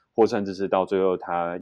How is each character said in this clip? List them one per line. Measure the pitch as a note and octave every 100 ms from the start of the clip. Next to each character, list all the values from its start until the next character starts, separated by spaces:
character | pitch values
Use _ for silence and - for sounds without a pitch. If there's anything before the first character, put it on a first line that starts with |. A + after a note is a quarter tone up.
| _
或 | -
甚 | G#2+ A2+
至 | G2
是 | F#2 F#2+
到 | G2
最 | F#2 F#2+
后 | F#2+ F#2
他 | - F2 E2+ F2